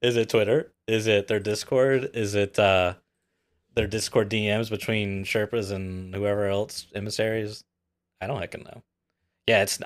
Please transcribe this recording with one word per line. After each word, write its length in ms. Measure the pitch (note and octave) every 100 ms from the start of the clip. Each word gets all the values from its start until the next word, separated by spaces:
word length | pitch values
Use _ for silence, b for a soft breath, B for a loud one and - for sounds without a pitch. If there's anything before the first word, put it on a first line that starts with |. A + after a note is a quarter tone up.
Is 160 | B2 A#2
it 140 | A2
Twitter? 420 | A2+ G#2 D3 - _ -
Is 200 | A2 A2
it 200 | G2+ G2+
their 120 | G#2+
Discord? 720 | G#2 G#2 - C3 C3+ C3 C3+
Is 200 | A#2 G2+
it, 240 | G2+ G2 -
uh, 360 | G2 F#2+ F2+ F#2 _ _ _ _ _ _ _
their 120 | A#2 G#2
Discord 440 | A2 - A#2+ G2
D 160 | A2 G#2+
Ms 240 | G#2+ A2
between 540 | G#2 - A2 G2 G2
Sherpas 460 | F#2+ A2 G#2 A#2 G2
and 440 | F#2+ F#2+ F#2 F#2
whoever 320 | G2 G2+ G#2 G2
else, 380 | G2 G#2+ - -
emissaries? 680 | G2+ G#2 - A2 A2 G#2 G#2 - _ _ _ _ -
I 40 | G2
don't 140 | C3
heckin' 240 | - -
know. 180 | - - _ _ _ _ _ _ -
Yeah, 160 | G#2+
it's, 160 | G2+ -